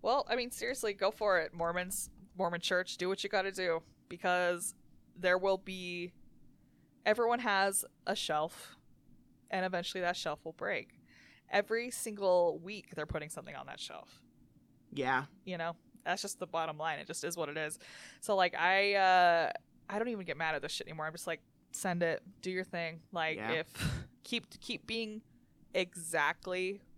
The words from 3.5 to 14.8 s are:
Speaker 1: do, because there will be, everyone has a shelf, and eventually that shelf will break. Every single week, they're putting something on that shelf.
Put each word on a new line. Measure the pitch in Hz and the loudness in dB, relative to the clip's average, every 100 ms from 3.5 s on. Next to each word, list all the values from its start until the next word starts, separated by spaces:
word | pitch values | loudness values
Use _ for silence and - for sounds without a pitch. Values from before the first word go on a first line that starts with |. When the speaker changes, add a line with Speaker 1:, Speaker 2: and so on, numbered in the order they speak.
Speaker 1:
do, | 190 185 165 - _ _ | 0 0 0 -2 _ _
because | 175 185 180 175 175 175 - - - - - | -4 2 2 2 0 -4 -10 -20 -20 -20 -2
there | 180 180 | 2 4
will | 190 190 | 4 2
be, | 190 185 180 175 175 - - - - - _ _ _ _ - | 0 -8 -6 -6 -8 -10 -20 -20 -20 -20 _ _ _ _ 2
everyone | 214 233 240 | 4 4 2
has | 233 196 196 196 - _ - | 2 4 4 2 -4 _ -4
a | 202 | -2
shelf, | - 151 160 - - - - - - - _ _ _ | 0 0 -2 -6 -18 -20 -20 -20 -20 -20 _ _ _
and | 190 185 | -2 0
eventually | 185 180 190 | -2 -4 -2
that | 175 180 | -2 0
shelf | 165 147 160 | -4 -6 -8
will | |
break. | 165 269 143 - - - - - - _ | -6 -2 -2 -4 -20 -20 -20 -20 -20 _
Every | 202 208 226 240 | 0 0 -2 -2
single | - 233 208 196 180 175 156 | -6 -8 -2 4 6 6 2
week, | 170 214 - 160 | -8 -12 -12 -8
they're | 147 | -6
putting | 160 151 | -6 -6
something | 156 - 139 | -12 -12 -14
on | 135 | -12
that | - | -12
shelf. | - - - - - _ - - _ _ | -12 -12 -18 -20 -20 _ -20 -20 _ _